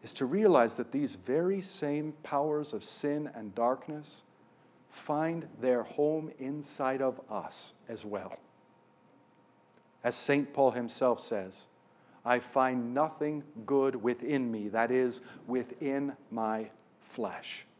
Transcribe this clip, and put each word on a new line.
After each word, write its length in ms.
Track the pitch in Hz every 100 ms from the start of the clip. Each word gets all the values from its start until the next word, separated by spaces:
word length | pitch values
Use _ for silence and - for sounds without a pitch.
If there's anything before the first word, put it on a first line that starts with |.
is 100 | 113
to 140 | - 131
realize 500 | 185 214 151 117 -
that 140 | 123
these 240 | 139 139 98
very 440 | 92 143 175 196
same 540 | 185 - 147 147 156 151
powers 500 | - 147 151 151 147
of 120 | 107
sin 480 | - - 147 147 147
and 220 | 113 107 98
darkness 680 | 117 131 - 151 147 - _ _ _ _ _ _ _
find 600 | - - 151 160 165 - -
their 220 | 123 123
home 500 | 131 - 147 156 156 -
inside 640 | 135 151 139 - 131 135
of 180 | 131 123 -
us 420 | - - - - - -
as 180 | 113 104
well. 320 | 101 92 - - _ _ _ _ _ _ _ _ _ _ _ _ _ _ _
As 120 | 120 -
Saint 380 | - 143 143
Paul 160 | - 135
himself 480 | 120 117 - 127 113
says, 460 | - 107 95 - - _ _ _ _ -
"I 160 | 120 123
find 540 | - 139 131 127 120
nothing 500 | 127 156 - 151 151 143 - 107
good 300 | 139 135 131
within 560 | 110 120 123 143 123
me," 160 | 113 104
that 220 | 107 117
is, 300 | 127 127 120 - - -
within 680 | 127 123 - 147 139 139 - -
my 400 | 113 110 110 107 - _ _
flesh. 640 | - - 104 - - - - _